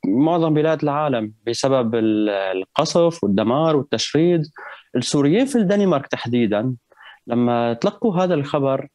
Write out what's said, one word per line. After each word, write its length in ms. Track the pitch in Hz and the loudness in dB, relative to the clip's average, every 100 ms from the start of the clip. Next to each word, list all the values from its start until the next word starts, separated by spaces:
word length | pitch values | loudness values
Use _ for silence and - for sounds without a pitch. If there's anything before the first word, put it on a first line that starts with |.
| - | 0
معظم 480 | 107 156 170 165 | 2 2 2 2
بلاد 280 | 151 151 156 | 2 2 0
العالم 500 | 147 143 151 123 107 107 - | -2 -2 -2 -2 -4 -8 -8
بسبب 480 | 117 139 135 117 | -4 0 0 0
ال-، 340 | 117 110 107 107 | 0 0 0 0
القصف 960 | 101 95 95 95 - 151 175 170 160 | -2 -2 -4 -6 -4 -2 2 2 0
والدمار 520 | 101 98 107 131 160 151 | -2 0 0 0 2 0
والتشريد. 680 | 123 113 - 143 170 175 147 - - - _ 127 | 0 -4 -2 0 2 2 -2 -10 -20 -20 _ -6
السوريين 500 | 123 151 143 185 269 | -2 0 2 2 2
في 120 | 254 | 0
الدنمارك 480 | 190 202 196 151 139 | 2 2 2 0 -2
تحديدا 680 | - - 120 113 104 123 123 _ _ - - - | -6 -2 0 2 0 -2 -6 _ _ -20 -20 -6
لما 460 | 120 120 120 117 | 0 2 2 0
تلقوا 440 | 117 196 202 233 175 | 0 -4 -2 -2 0
هذا 180 | 185 | 0
الخبر 540 | 165 143 151 139 135 143 | 0 0 -2 0 -2 -6